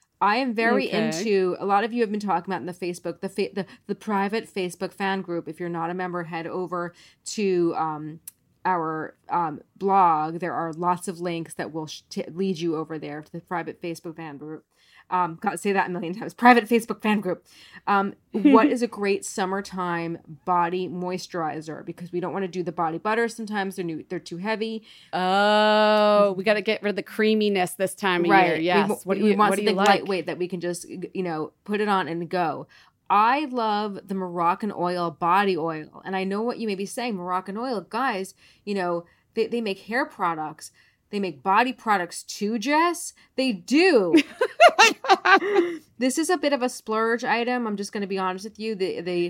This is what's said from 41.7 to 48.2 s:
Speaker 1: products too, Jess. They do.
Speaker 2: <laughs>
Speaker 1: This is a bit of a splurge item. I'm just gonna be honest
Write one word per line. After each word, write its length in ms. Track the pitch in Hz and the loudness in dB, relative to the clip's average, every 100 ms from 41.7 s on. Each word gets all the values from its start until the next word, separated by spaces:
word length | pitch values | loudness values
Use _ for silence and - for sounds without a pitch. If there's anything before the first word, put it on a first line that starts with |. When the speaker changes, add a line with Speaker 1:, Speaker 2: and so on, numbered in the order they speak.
Speaker 1:
products 500 | - 226 202 170 - | 0 0 0 0 -8
too, 360 | - - 208 233 | -14 -6 -4 -2
Jess. 540 | 226 208 233 330 - - _ - | 0 2 2 0 -10 -16 _ -2
They 160 | 262 | -2
do. 640 | 196 - 277 370 269 180 220 | -2 0 4 6 6 6 4
Speaker 2:
<laughs> 60 | - - 466 - 640 - 453 - 523 392 359 392 392 403 349 330 - - | 4 -2 -2 8 8 10 6 4 2 4 6 4 4 2 0 -4 -14 -4
Speaker 1:
This 220 | 254 262 | -2 0
is 100 | 320 | 0
a 80 | 359 | 0
bit 160 | 294 | 2
of 80 | 277 | 0
a 80 | 247 | -2
splurge 540 | - - 214 226 233 | -6 -4 0 0 0
item. 460 | 240 220 233 247 226 | 0 0 0 -2 -4
I'm 80 | 202 | -6
just 160 | 202 | -6
gonna 160 | 214 196 | -6 -4
be 100 | |
honest 260 | 196 | -4